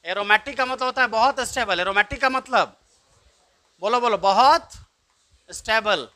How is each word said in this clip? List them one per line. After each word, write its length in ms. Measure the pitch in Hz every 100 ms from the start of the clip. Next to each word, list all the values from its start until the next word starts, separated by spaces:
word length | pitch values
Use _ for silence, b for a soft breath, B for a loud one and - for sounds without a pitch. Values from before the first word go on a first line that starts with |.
एरोमेटिक 520 | 165 190 202 214 277 277
का 80 | 254
मतलब 180 | 254
होता 180 | 254 262
है 60 | 247
बहुत 320 | 220 254 269
stable। 380 | 240 277 220 226
एरोमेटिक 400 | 277 196 202 277
का 80 | 262
मतलब, 460 | 262 262 240 160 _ _ _ _ _ _ _ _ _ _ _
बोलो, 180 | 196 240
बोलो, 160 | 240 196
बहुत 520 | 196 196 262 330 - - - _ _ _ _ _ _
stable। 580 | 170 - 220 214 180 117